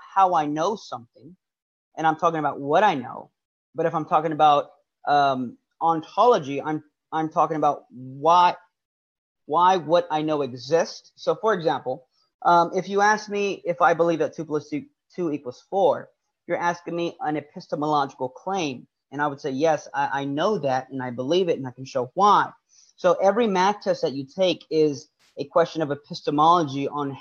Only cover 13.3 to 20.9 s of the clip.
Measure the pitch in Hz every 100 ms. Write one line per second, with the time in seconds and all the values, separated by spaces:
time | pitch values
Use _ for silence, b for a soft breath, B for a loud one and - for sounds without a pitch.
13.3 | 202 202 170 - 170 165 165 170 160 143
14.3 | - 156 147 147 147 135 _ _ - 175
15.3 | 147 123 - - 190 170 120 107 _ _
16.3 | _ - 170 175 175 - 170 170 - 147
17.3 | 151 143 185 - 165 151 151 139 - 127
18.3 | - - 196 151 117 - _ _ 135 147
19.3 | 139 151 131 160 147 - 135 139 139 139
20.3 | 143 185 208 143 131 127